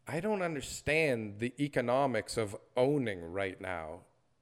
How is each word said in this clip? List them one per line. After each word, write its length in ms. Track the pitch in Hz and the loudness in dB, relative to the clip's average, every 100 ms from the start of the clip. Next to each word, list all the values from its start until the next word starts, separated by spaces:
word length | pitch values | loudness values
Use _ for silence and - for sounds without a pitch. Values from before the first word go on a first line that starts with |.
| - | -6
I 120 | 156 | -2
don't 220 | 214 202 | 0 0
understand 960 | 175 147 - - 139 156 151 117 107 101 | -2 -4 -8 -6 0 4 4 2 -2 -4
the 140 | 120 - | -4 -2
economics 760 | 143 131 120 131 139 110 - 117 | -2 0 2 4 4 2 -2 -2
of 200 | 104 101 - 127 | -2 -4 -4 2
owning 560 | 135 147 113 92 82 | 4 4 0 -4 -4
right 280 | 95 98 90 | -2 -2 -4
now 400 | 95 85 78 87 - _ _ _ | -6 -6 -6 -10 -16 _ _ _